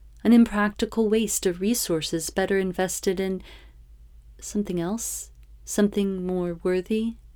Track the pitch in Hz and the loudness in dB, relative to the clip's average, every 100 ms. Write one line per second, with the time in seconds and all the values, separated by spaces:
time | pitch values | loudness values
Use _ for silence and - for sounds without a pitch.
0 | - - 214 233 233 208 208 - 226 226 | -20 -2 6 6 6 2 0 0 -2 0
1 | 220 220 214 - 190 175 202 240 - 165 | 2 2 0 0 -2 0 0 0 0 -2
2 | - 165 - - 190 196 190 180 185 - | -2 -4 -4 -2 0 0 0 -2 -4 -2
3 | 202 185 190 185 - - - - - - | -2 -2 -2 -4 -8 -20 -20 -20 -20 -20
4 | - - - - - 214 208 180 170 226 | -20 -20 -20 -18 -6 -4 -2 -2 -2 -4
5 | - - - - - - - - 202 208 | -6 -8 -12 -18 -20 -18 -2 2 4 2
6 | 196 190 180 180 175 170 185 185 185 220 | 0 -2 -2 -2 -2 -2 0 0 0 -2
7 | 226 226 - | -2 -6 -14